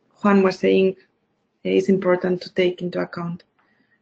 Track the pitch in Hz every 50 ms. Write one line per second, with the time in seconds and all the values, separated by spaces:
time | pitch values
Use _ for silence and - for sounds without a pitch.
0 | _ _ _ - - 208 202 196 190 190 180 - 190 190 190 190 190 190 185 _
1 | _ _ _ _ _ _ _ _ _ _ _ _ - 185 190 190 190 - 190 185
2 | 190 180 180 180 - 185 180 180 - - - - 180 180 180 - 180 175 - 180
3 | 175 - - 175 170 170 175 175 _ _ _ _ _ _ _ _ _ _ _ _